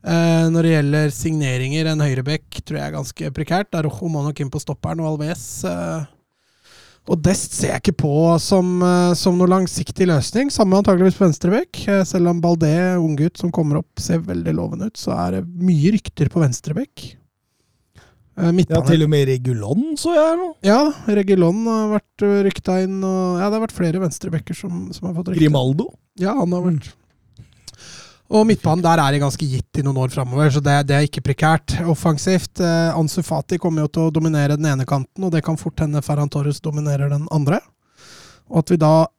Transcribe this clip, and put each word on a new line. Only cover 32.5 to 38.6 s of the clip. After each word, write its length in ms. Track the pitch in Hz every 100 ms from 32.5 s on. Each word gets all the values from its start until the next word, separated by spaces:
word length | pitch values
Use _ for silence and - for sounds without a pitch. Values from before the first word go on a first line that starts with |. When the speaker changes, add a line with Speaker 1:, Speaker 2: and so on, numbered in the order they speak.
| -
Speaker 1:
eh, 300 | 170 165 165 165
Ansu 240 | 156 -
Fati 360 | 156 151 - 180
kommer 240 | 175 160
jo 60 | 151
til 140 | - 160
å 40 |
dominere 440 | 156 160 151 143 147
den 80 |
ene 220 | 156 135 131
kanten, 360 | 143 131 -
og 80 | 185
det 120 | 160
kan 140 | 156 156
fort 180 | 165 -
hende 200 | 156 147
Ferran 280 | - 147 143
Torres 280 | 147 143 143
dominerer 520 | 160 151 147 139 143
den 160 | 143 156
andre. 300 | 160 139 185 _ _ _ _ - - - _ _
Og 100 | 170